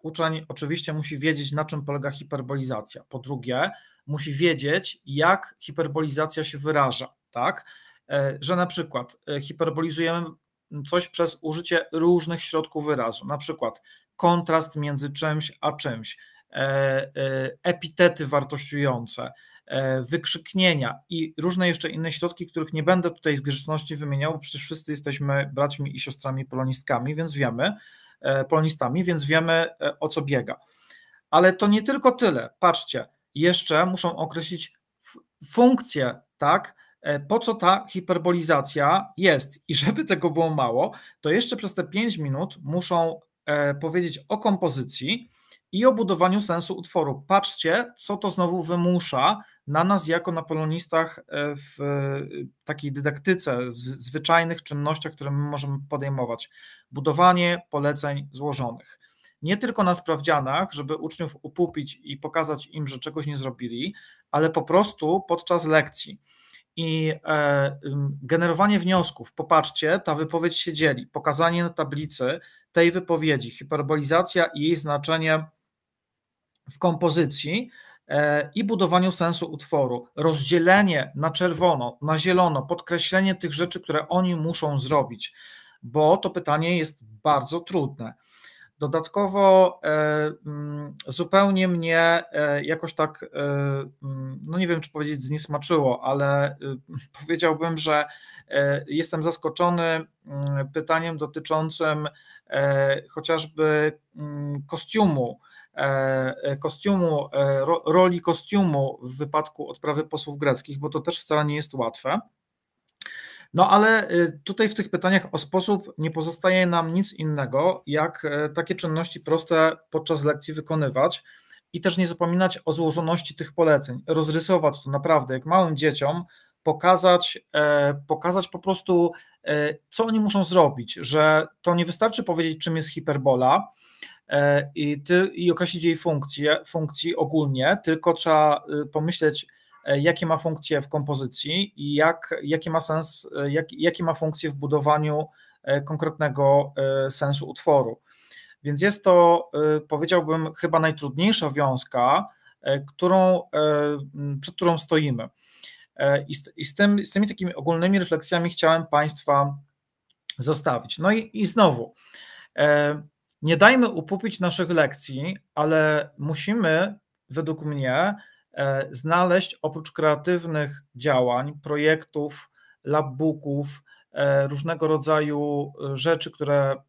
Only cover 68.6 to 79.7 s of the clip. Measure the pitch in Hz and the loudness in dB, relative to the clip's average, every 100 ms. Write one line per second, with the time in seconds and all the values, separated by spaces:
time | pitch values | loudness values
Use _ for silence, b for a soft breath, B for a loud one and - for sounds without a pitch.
68.6 | 208 202 180 185 - - 226 - 147 160 | 4 2 2 2 2 -4 -12 -8 2 4
69.6 | 151 - 156 185 175 147 160 170 170 170 | 2 0 0 0 -2 -4 -2 -2 -2 -2
70.6 | 175 156 156 123 - 147 156 143 170 170 | -4 0 0 0 -6 -6 -2 2 2 2
71.6 | 170 170 147 147 151 - 127 - b b | -2 -2 -4 -4 -4 -2 -2 -4 b b
72.6 | b 170 170 180 180 160 156 143 120 - | b 4 4 4 -2 0 2 0 -2 -12
73.6 | 139 147 139 151 143 165 185 180 165 143 | -6 -4 -2 -2 2 2 2 2 0 0
74.6 | 156 160 151 143 143 160 160 156 156 _ | 0 0 0 -4 -2 -2 0 0 -2 _
75.6 | _ _ _ _ _ _ _ _ _ _ | _ _ _ _ _ _ _ _ _ _
76.6 | - - 180 170 170 156 143 - 147 202 | -16 -2 0 2 0 2 0 -2 -4 -4
77.6 | 247 B B B - 143 147 147 147 214 | -6 B B B -4 0 2 0 -2 -4
78.6 | 202 208 175 180 185 175 170 170 165 147 | -2 0 2 2 2 0 0 -2 -4 -8
79.6 | - | -2